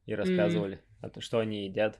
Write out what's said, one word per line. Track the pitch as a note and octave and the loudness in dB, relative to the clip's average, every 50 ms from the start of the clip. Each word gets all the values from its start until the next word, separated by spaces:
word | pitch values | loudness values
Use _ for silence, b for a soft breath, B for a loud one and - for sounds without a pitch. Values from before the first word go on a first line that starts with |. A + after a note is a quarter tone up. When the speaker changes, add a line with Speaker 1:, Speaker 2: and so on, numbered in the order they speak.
| _ | _
Speaker 1:
и | - A2 | -6 -4
Speaker 2:
Мгм. | G#2 | -2
Speaker 1:
рассказывали, | G3+ F#3 F#3 F3+ F3 E3+ E3+ E3+ - G2 G2 - - _ - - | 0 2 4 4 4 4 4 2 0 -2 -6 -10 -14 _ -18 -14
о | - G2+ | -14 -12
том, | - - | -12 -12
что | - - - A#2 | -8 -2 0 0
они | A2 A2 G#2+ G#2 G2+ | 0 0 -2 -4 -4
едят. | G2 F#2+ G#2+ G#2+ G#2+ A2 | -4 0 2 2 2 0